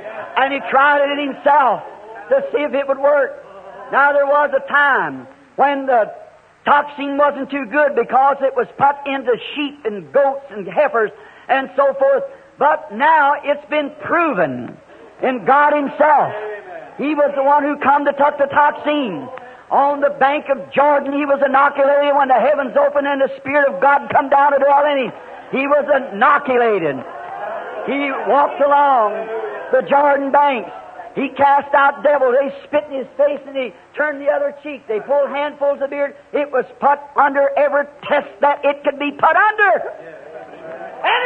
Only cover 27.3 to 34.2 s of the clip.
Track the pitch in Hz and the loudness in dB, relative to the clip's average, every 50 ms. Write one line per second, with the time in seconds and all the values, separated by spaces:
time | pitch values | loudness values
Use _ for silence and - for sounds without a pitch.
27.3 | - - - - - - - - - - - - 262 285 285 277 269 - - 196 | -12 -10 -10 -10 -10 -10 -10 -10 -10 -10 -6 -6 -4 -4 -4 -4 -4 -4 -2 2
28.3 | 240 277 294 294 - - 277 285 285 285 285 277 269 240 214 208 208 220 220 220 | 2 2 2 2 2 0 2 4 4 4 4 4 4 4 2 0 -2 -4 -8 -8
29.3 | 220 220 220 - - - - - - 262 247 - 269 277 294 285 277 277 277 269 | -8 -8 -8 -8 -10 -10 -6 0 0 0 2 4 2 4 4 4 2 2 0 2
30.3 | 262 285 285 285 269 226 180 - - - - - - - - - - 196 269 254 | 2 4 4 4 2 -2 -6 -8 -12 -16 -18 -18 -18 -18 -18 -12 -8 -6 -6 -4
31.3 | - - 277 277 277 285 269 277 - 285 277 277 285 208 202 294 294 277 262 254 | 0 2 4 4 4 2 2 2 2 4 4 4 2 2 0 2 2 4 2 2
32.3 | 233 277 277 269 - - - - - 294 294 294 277 269 233 - - - 285 285 | 2 2 0 0 -4 -10 -8 -4 -2 -2 -2 -2 -6 -8 -8 -6 -2 0 0 0
33.3 | 285 254 - 277 269 269 254 220 - - - - - - 294 302 294 277 | 0 -2 -10 -10 -8 -6 -6 -8 -8 -14 -20 -12 -6 -4 -4 -4 -4 -4